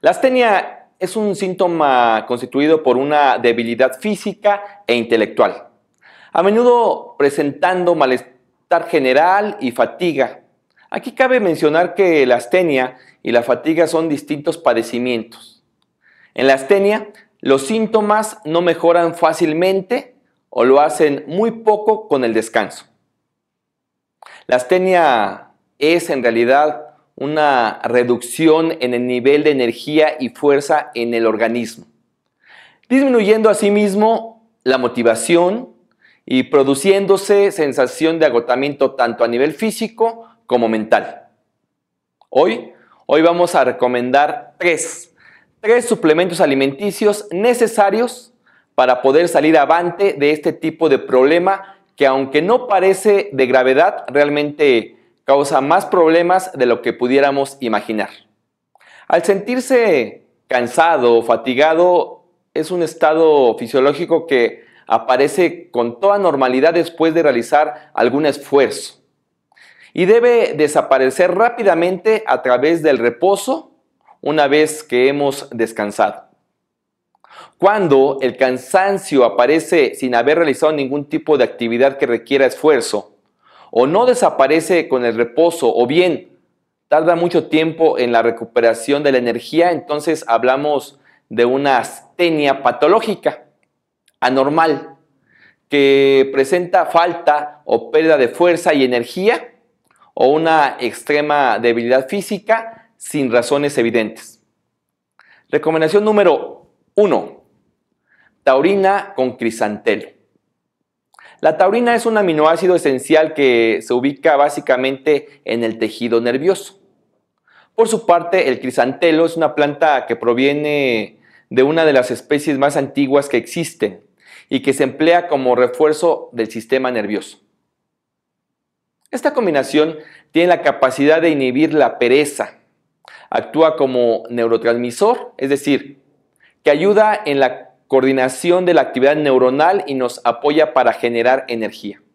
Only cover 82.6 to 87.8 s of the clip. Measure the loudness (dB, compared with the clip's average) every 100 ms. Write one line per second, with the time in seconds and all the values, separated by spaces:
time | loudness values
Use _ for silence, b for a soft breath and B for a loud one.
82.6 | 2 2 0 -8 -10 _ _ _ b b
83.6 | b 0 2 2 2 2 0 2 2 2
84.6 | 2 -2 0 -2 -2 -2 -4 0 0 0
85.6 | -2 0 0 0 0 -2 -10 _ _ _
86.6 | _ _ _ 0 2 0 0 -2 0 -2
87.6 | -2 0